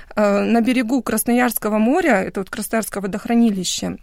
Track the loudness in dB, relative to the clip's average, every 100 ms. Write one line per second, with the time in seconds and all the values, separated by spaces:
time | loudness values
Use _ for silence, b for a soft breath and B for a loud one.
0 | B 0 2 2 2 2 2 0 0 0
1 | 0 -2 0 2 2 -2 -2 0 2 2
2 | 2 0 0 -6 -8 -8 -4 -4 -4 -6
3 | -6 -6 0 2 4 2 -4 -6 -6 -8